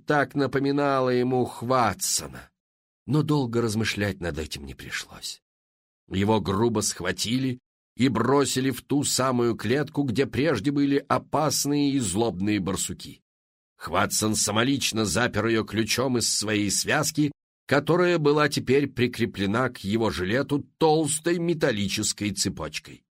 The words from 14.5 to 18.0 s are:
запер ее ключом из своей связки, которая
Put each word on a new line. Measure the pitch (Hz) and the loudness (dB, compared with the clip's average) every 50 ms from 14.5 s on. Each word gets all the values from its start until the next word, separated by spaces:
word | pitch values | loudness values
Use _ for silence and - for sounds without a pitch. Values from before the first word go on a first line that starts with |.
| 101 110 120 135 143 117 - - 104 113 110 | 0 0 2 2 0 0 0 -2 0 0 0
запер | 95 78 113 120 117 - 104 104 | 0 0 0 0 0 0 0 0
ее | 117 113 110 107 | 2 2 0 0
ключом | - 101 110 113 101 - 120 131 135 123 117 | -2 -2 -2 0 0 0 0 0 0 0 0
из | 107 - | 0 0
своей | - - 104 107 107 104 104 95 | -2 -2 -2 0 0 0 0 0
связки, | - - - - 127 156 151 156 - 147 151 139 - _ _ _ _ _ _ | 0 -2 0 0 0 0 0 0 0 0 0 -2 -2 _ _ _ _ _ _
которая | - 127 143 147 156 160 175 | 0 0 2 2 2 2 4